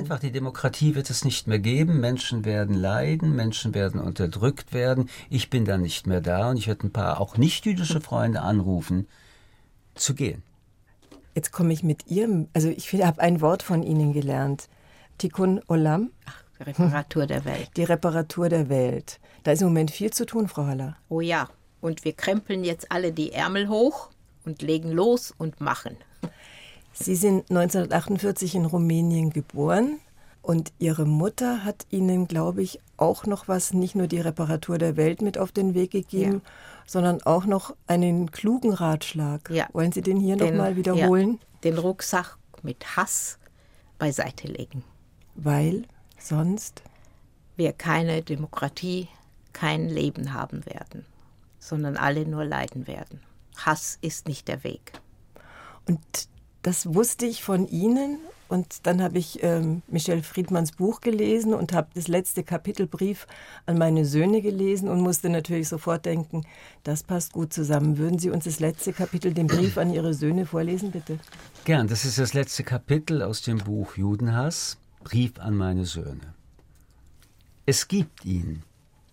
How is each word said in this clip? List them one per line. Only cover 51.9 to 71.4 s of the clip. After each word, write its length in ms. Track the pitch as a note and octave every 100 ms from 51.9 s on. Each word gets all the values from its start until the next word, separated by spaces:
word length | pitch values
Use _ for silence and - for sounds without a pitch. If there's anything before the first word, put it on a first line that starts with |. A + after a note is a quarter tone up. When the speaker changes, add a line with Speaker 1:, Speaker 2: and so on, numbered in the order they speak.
| C#3+
Speaker 3:
alle 280 | C#3 D3+ D#3
nur 200 | D#3 D3+
leiden 420 | D3 - C3 B2+
werden. 320 | - - - - - - -
Hass 400 | D#3 D#3 - -
ist 300 | D#3+ - D#3+
nicht 180 | C#3 -
der 160 | C3+
Weg. 300 | - - - - - - - - - - - - -
Speaker 2:
Und 140 | E3 - - - - - -
das 320 | F3 F3+ E3+ E3+
wusste 300 | A#3+ - A#3+
ich 160 | A#3
von 240 | - F#3 F#3+
Ihnen. 500 | E3 A3 B3+ C#4 D4 D#4+ - -
Und 380 | F3+ F3+ - F3
dann 140 | F3+
habe 160 | F3+ F3
ich, 240 | D#3+ -
ähm, 380 | E3+ E3+ D#3+ E3+ -
Michel 360 | D#3+ E3 E3
Friedmanns 480 | D#3 F#3 F3+ F3 D#3
Buch 280 | - F#3+ A3+
gelesen 520 | A#3+ G#3+ G#3+ A3+ A3
und 200 | A3 E3+
habe 140 | F3 D3+
das 140 | F3 E3+
letzte 360 | F3 F#3 F#3+
Kapitel 420 | E3+ E3+ G3+ G3+ F3
Brief 400 | E3 F#3+ G3 - - - - -
an 120 | E3+
meine 260 | E3 D#3+ C#3+
Söhne 360 | D3+ F3+ A3
gelesen 480 | G#3 F#3+ G3 G3 F#3+
und 100 | F3+
musste 300 | F3+ F3 F3+
natürlich 380 | E3+ D#3 E3 D#3
sofort 360 | D#3+ E3+ E3 E3+
denken, 380 | E3 D#3 E3 - - - -
das 200 | D3 D3+
passt 300 | - F3+ -
gut 200 | - D#3
zusammen. 440 | E3 D3 D3 D3+ D3
Würden 220 | E3 F3
Sie 100 | F3
uns 140 | E3+ E3+
das 140 | D3+
letzte 340 | D#3+ D#3+ F#3+
Kapitel, 400 | F3+ F3+ F3 F3+
den 140 | E3 D#3
Brief 300 | E3 F#3+ F#3
an 160 | F3
Ihre 200 | E3 D#3+
Söhne 320 | D3 D3+ F3+ F3
vorlesen, 460 | E3 E3 F#3 G3+
bitte? 280 | F3 D3+ D#3 - -